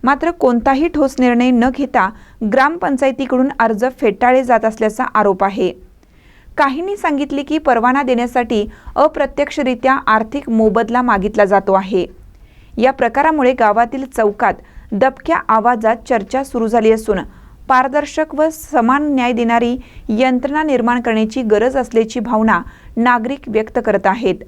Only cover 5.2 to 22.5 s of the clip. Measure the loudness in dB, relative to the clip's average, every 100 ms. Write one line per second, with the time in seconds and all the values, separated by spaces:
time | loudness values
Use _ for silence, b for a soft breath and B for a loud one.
5.2 | 2 2 0 0 -4 -4 -18 _ b b
6.2 | b b b -2 0 0 -6 -4 -4 -2
7.2 | -4 -6 -4 -2 0 2 2 0 0 -2
8.2 | 0 -2 -2 -2 -4 B B 0 0 2
9.2 | -4 -2 -4 -2 -2 0 0 0 2 0
10.2 | 0 -8 -2 2 2 2 0 0 0 0
11.2 | -2 0 2 2 2 0 0 -2 -4 -10
12.2 | -20 -20 b b b 0 0 2 -2 0
13.2 | 0 2 2 2 2 2 0 -2 -8 -2
14.2 | -2 0 -2 -2 b b b 0 0 -2
15.2 | -4 -4 0 0 2 0 0 -2 -2 -4
16.2 | -2 -6 -4 -4 0 2 2 2 0 -4
17.2 | -4 b b b 0 0 2 -2 -4 -4
18.2 | -4 0 -2 -2 -4 0 2 0 0 0
19.2 | 0 0 0 2 0 -4 B B B 0
20.2 | 2 0 -2 -2 0 0 0 0 0 0
21.2 | 0 -2 0 2 2 -2 -2 0 0 -4
22.2 | -4 0 2